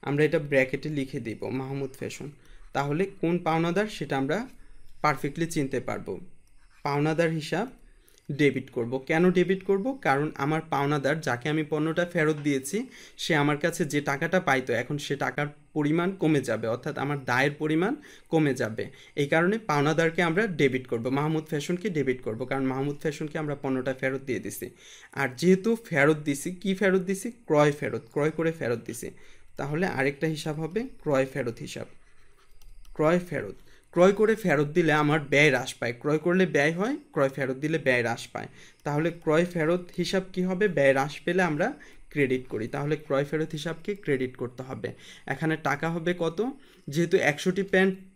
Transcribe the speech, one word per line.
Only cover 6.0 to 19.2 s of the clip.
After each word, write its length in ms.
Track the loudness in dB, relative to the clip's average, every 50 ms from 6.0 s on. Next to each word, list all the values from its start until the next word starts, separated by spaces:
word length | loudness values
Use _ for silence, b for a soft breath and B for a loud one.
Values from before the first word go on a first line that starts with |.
| -6 -8 -10 -10 -10 -16 -18 -20 -20 _ -20 -20 -20 -20 -20 -8 _
পাওনাদার 440 | -2 0 0 0 0 2 2 2 2 2 -2
হিসাব 280 | -4 -4 -2 -2 -2 -4 -8 -18 b b b b b b b b b b
ডেবিট 380 | 0 4 4 4 4 2 -6 -6 -6
করব। 180 | -4 -4 -4 -4 -6 -4 -2
কেন 140 | 2 4 4 4 6 4
ডেবিট 240 | 2 2 0 -4 0 0
করব? 160 | 0 0 0 -2 -6 -2 0
কারণ 220 | 0 2 2 2 -2 -2 -4 -2
আমার 180 | 0 0 -2 -2 -2 -2
পাওনাদার, 420 | 0 2 2 0 0 2 0 0 0 0 -4
যাকে 200 | -4 -2 -2 -2 -2
আমি 100 | -2 -2 -2
পণ্যটা 340 | -2 -2 -2 -2 0 -2 -2 -2 0
ফেরত 240 | 0 2 2 2 0 0 0
দিয়েছি, 300 | 0 0 -2 -4 -4 -4 -6 -6 B B B B B B -2
সে 80 | 0 2 4 4
আমার 140 | 2 2 2 0
কাছে 180 | -2 0 0 -4 0 0
যে 60 | -2 0 0
টাকাটা 300 | -2 -2 -2 0 0 0 2 2
পাইতো, 240 | 2 2 2 0 -2 -2
এখন 140 | -2 -2 -4 -6 -4
সে 100 | -4 -4 -4 -4
টাকার 220 | -4 -2 -2 -4 -4 -6 -14 -20 _ _
পরিমাণ 340 | 0 0 2 2 2 2 0 -2 0
কমে 200 | 2 4 4 4 2 0
যাবে, 160 | -2 -2 0 -2 -2
অর্থাৎ 200 | -2 -4 -6 -6 -4 -2
আমার 160 | -2 -2 -4 -2 0
দায়ের 240 | 2 2 2 2 0 -2
পরিমাণ 320 | -2 0 0 2 2 0 -2 -4 B B B B B B
কমে 220 | 2 2 4 4 2 0
যাবে। 220 | -2 -4 -4 -6 -8 -10 B B B B B -2